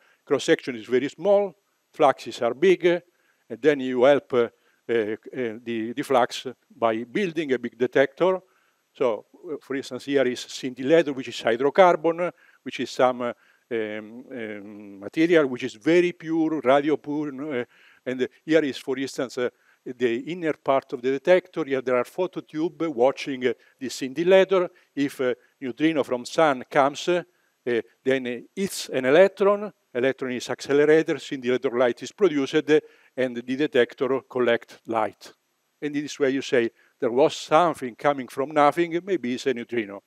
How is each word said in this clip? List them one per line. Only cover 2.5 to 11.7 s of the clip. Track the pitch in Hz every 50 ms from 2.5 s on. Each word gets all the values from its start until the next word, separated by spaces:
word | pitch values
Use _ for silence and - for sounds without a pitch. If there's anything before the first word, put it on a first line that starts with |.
| 123
big, | 127 156 190 180 170 -
uh, | 175 170 175 - _ _ _ _ _ _ _ _ _
and | 120 110
then | 117 151 147 139
you | 131 131 127 127 120
help, | 139 147 135 - _ -
uh, | 123 117 113 _ _ _ _ _ _ _ -
uh, | 120
uh, | 117 107 101 110 - _ 135 - 147 127 117 107 117 123
the, | 113 117 113 110 113 123
the | 127 143
flux | - 135 123 120 - - - - 131 120 _ _ _ -
by | - 113 113 113 113 120
building | 120 120 185 214 180 156 156 165 143 127
a | 120
big | 120 120 -
detector. | _ 123 123 - 147 135 135 - - 165 185 190 185 - _ _ _ _ _ _ _ _ _ _
So, | - 139 123 110 104 - _ _
uh, | - - 175 151 135
for | _ _ 131
instance, | 139 123 - 131 123 -
here | 139 143 139 131
is | 123 123 117
scintillator, | - - - - - 135 127 123 131 131 160 165 165 139 143
which | 131 123 -
is | 113 - -
hydrocarbon, | 117 113 117 131 143